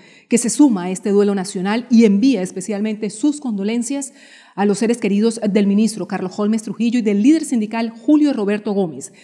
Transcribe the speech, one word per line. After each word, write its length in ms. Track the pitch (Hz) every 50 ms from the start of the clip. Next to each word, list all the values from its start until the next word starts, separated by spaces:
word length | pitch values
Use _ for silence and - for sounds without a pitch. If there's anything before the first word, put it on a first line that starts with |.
| - - - _ _ -
que 80 | 240 226
se 140 | - 233
suma 320 | - - 294 285 220 185 175
a 80 | 180
este 180 | 190 185 - 214
duelo 240 | 196 202 208 202 202
nacional 540 | 196 180 190 - 190 180 202 214 240 240 -
y 160 | 247 226 233
envía 380 | 214 196 202 208 269 262 190 185
especialmente 640 | 180 - 190 180 - 208 196 208 220 214 208 220 202
sus 320 | 208 - - 302 285 294
condolencias 720 | - 254 214 196 202 208 226 240 233 - 277 277 277 - - - - - - - - _ -
a 140 | - 202 208
los 100 | 202 190
seres 220 | 240 214 240 233
queridos 420 | - 196 196 202 214 233 220 226 - 214
del 160 | 185 214 202
ministro 420 | 202 196 208 226 208 208 - 175 -
Carlos 240 | 196 180 185 185 - -
Holmes 240 | 208 208 220 220
Trujillo 380 | 220 - 185 - 226 240 226 247
y 20 |
del 220 | 208 214 208 202 214
líder 200 | 269 320 320 311
sindical 460 | - 277 233 208 208 220 226 233 226
Julio 440 | 226 - - - 302 302 302 294 262
Roberto 380 | 220 208 196 208 208 214 220
Gómez, 420 | 202 196 196 165 139 123 - - - _